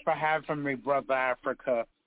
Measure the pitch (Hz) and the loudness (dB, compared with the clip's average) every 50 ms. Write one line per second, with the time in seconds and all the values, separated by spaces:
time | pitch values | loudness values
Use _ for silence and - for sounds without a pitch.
0 | - 170 156 143 156 156 156 156 143 - 156 147 143 143 135 123 107 135 143 135 | -2 -2 0 2 2 2 0 0 0 -2 -4 -2 -2 -2 -4 -2 0 0 0 0
1 | 123 - 135 131 131 127 127 - - 135 127 - - - 127 117 110 - _ _ | 0 0 0 0 0 0 -2 -2 -2 -4 -4 -2 -2 0 0 0 0 -4 _ _
2 | _ | _